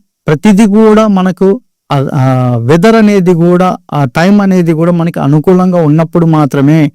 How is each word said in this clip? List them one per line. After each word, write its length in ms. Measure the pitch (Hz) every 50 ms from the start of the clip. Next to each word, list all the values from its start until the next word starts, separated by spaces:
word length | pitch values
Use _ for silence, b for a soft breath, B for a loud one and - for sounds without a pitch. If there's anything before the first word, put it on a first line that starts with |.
| _ _ _ _ _
ప్రతిదీ 400 | - 156 147 - 214 208 185 233
కూడా 400 | 202 196 214 220 220 214 214 220
మనకు, 540 | 214 202 190 180 190 180 - 202 190 196 254 - _ _ _ _ - 143
ఆ, 40 | 143 135 147 - 151
ఆ, 20 | 127 131 131 127 127 123 123 117 113 120
వెదర్ 280 | 151 170 170 226 226 226
అనేది 340 | 214 208 208 196 180 180 180 160
కూడా, 360 | 170 175 180 180 180 185 - - _ - - 147
ఆ 60 | 143
టైమ్ 360 | 127 - 156 165 190 208 208 202
అనేది 280 | 196 185 185 175 165 165
కూడా 200 | 151 165 170 175 170
మనకి 200 | 165 170 - 170 151
అనుకూలంగా 540 | 139 147 156 147 - 185 185 180 185 180 175 165 151
ఉన్నప్పుడు 380 | 147 160 165 160 - 175 165
మాత్రమే 640 | 165 160 151 151 135 - 143 135 143 156 165 151 143 B